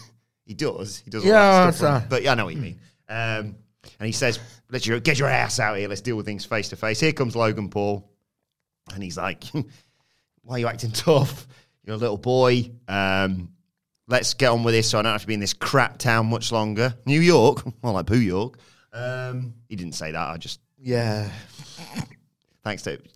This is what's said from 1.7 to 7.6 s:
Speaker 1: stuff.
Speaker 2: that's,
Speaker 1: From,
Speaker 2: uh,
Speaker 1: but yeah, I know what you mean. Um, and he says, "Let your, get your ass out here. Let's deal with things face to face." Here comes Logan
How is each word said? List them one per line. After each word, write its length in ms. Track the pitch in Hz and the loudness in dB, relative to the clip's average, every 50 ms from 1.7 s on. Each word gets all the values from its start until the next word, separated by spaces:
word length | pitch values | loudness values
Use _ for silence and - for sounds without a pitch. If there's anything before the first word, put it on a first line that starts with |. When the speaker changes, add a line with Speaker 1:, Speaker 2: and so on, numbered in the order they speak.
| 165 | 4
Speaker 1:
stuff. 160 | - 170 147 | 2 2 2
Speaker 2:
that's, 100 | 143 131 | 2 2
Speaker 1:
From, 60 | 113 - | 0 0
Speaker 2:
uh, 20 | |
Speaker 1:
but 140 | 131 123 98 | -2 0 2
yeah, 80 | 139 | 2
I 40 | 127 | 2
know 100 | 117 107 | 2 0
what 100 | 90 80 | -2 -4
you 60 | 151 | -6
mean. 180 | 123 82 85 - - _ _ _ _ - | -8 -8 -10 -12 -18 _ _ _ _ -10
Um, 480 | 110 113 113 113 110 110 107 107 101 - _ _ _ _ _ - - _ | -8 -6 -4 -4 -4 -4 -6 -8 -12 -16 _ _ _ _ _ -20 -14 _
and 80 | 107 113 | -6 -6
he 40 | |
says, 280 | 110 - 139 123 113 - - - - - _ _ | -2 0 0 0 0 -2 -6 -14 -20 -20 _ _
"Let 160 | 123 127 113 113 | -8 -6 -2 -2
your, 120 | 117 120 | -2 0
get 200 | 113 170 147 135 | 0 0 0 2
your 80 | 143 139 | 2 0
ass 320 | 131 127 120 110 - - | 2 0 0 0 0 0
out 180 | 117 107 110 98 | 0 0 0 -2
here. 100 | 101 101 | -4 -6
Let's 140 | 101 95 | -6 -8
deal 160 | - 123 117 107 | -6 -6 -6 -4
with 80 | 101 | -6
things 180 | 107 104 101 - | -6 -8 -10 -8
face 260 | - 117 110 101 - | -6 -4 -4 -4 -6
to 60 | - | -8
face." 240 | - - 110 110 - | -6 -4 -4 -2 0
Here 140 | 160 156 151 | 0 0 0
comes 220 | - 139 117 107 | 0 -2 -2 0
Logan 340 | 117 113 110 107 110 | 0 0 0 0 -2